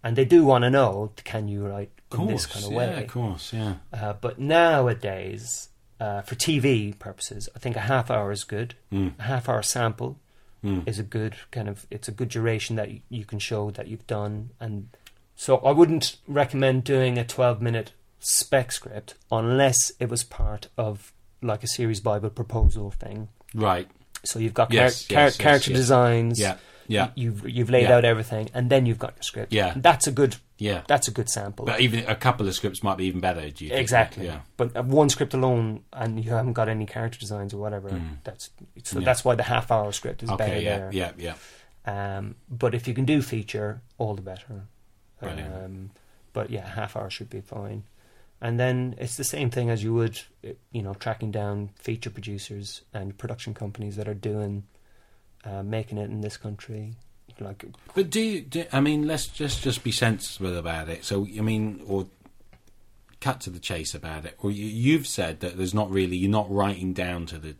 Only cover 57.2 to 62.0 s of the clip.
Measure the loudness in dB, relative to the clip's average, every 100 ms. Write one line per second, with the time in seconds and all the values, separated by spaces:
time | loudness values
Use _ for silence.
57.2 | -20 -16 -14 -14 -18 -20 -6 -2 0 0
58.2 | 0 -2 -4 -6 -2 2 2 2 0 -2
59.2 | -4 -6 -4 -2 -2 -2 -2 0 0 0
60.2 | -6 -6 -4 -4 -4 -6 -6 -8 -2 -2
61.2 | -2 -2 0 0 -2 -6 -4 -4